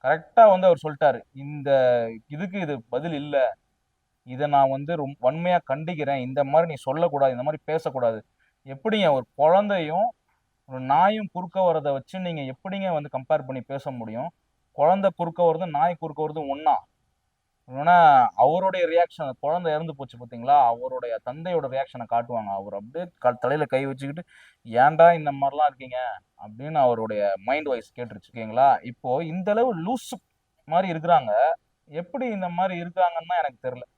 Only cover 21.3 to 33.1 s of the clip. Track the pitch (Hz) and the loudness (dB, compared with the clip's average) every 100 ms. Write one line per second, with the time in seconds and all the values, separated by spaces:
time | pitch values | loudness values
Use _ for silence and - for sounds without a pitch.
21.3 | 143 170 170 139 135 135 123 117 117 120 | -8 -4 -4 -2 -6 -6 -10 -4 -4 -2
22.3 | 117 104 98 101 98 110 156 180 _ 123 | -8 -6 -8 -8 -12 -12 -12 -12 _ -2
23.3 | 117 123 147 147 131 139 131 139 156 - | 0 -2 -2 0 -2 -4 -8 -10 -10 -14
24.3 | _ - _ 117 113 139 160 170 170 147 | _ -20 _ -4 2 4 8 6 6 -4
25.3 | 139 139 143 147 131 127 127 123 98 _ | -2 -4 0 -2 -2 -12 -8 -8 -10 _
26.3 | _ 107 110 147 151 127 113 110 107 101 | _ -20 -14 -6 2 2 2 -4 -2 -2
27.3 | 95 104 147 147 120 - - 120 107 _ | -4 -4 -4 -2 -6 -8 -14 -14 -14 _
28.3 | 117 110 117 139 117 123 127 131 131 165 | -12 -6 2 4 2 -4 -12 -4 -4 -4
29.3 | 175 185 214 254 180 175 247 - - _ | -6 -2 0 0 -2 -6 -6 -8 -16 _
30.3 | _ _ _ - 165 190 160 165 160 117 | _ _ _ -2 0 0 -2 4 4 4
31.3 | 104 147 - _ _ _ 151 175 254 247 | 2 2 0 _ _ _ -12 -8 -6 -6
32.3 | 202 180 175 190 175 170 185 175 | -4 -6 -2 -2 -4 -8 0 0